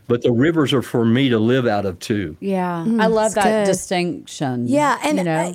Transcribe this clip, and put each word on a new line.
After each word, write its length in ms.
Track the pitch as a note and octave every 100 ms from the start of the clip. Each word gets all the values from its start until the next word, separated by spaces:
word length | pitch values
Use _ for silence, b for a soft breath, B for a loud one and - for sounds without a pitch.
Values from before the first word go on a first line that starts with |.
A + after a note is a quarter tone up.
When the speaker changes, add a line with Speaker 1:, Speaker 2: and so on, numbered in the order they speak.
| -
Speaker 1:
But 140 | A#2+
the 80 | B2+
rivers 420 | A#2 D3 E3 C3+
are 80 | C3+
for 240 | - B2+ A2+
me 240 | A#2 C3+
to 80 | A#2
live 260 | A2 C3 A#2+
out 180 | G#2 G2
of 140 | F2+
too. 380 | - G#2 F2 D#2
Speaker 2:
Yeah. 440 | G3 F#3+ F3+ F3 E3+
Speaker 3:
Mm, 120 | A3+
Speaker 2:
I 40 | A3
love 300 | A3 A3 G#3+
Speaker 3:
that's 100 | G3+
Speaker 2:
that 200 | A3 G3+
Speaker 3:
good. 60 |
Speaker 2:
distinction, 960 | F#3+ - F3+ F3 B2 - - C#3+ B2 A#2+
Speaker 3:
Yeah, 320 | C#4 D4 B3
and, 160 | - D4
Speaker 2:
you 40 | F3
know? 100 | D#3+
Speaker 3:
uh, 180 | F3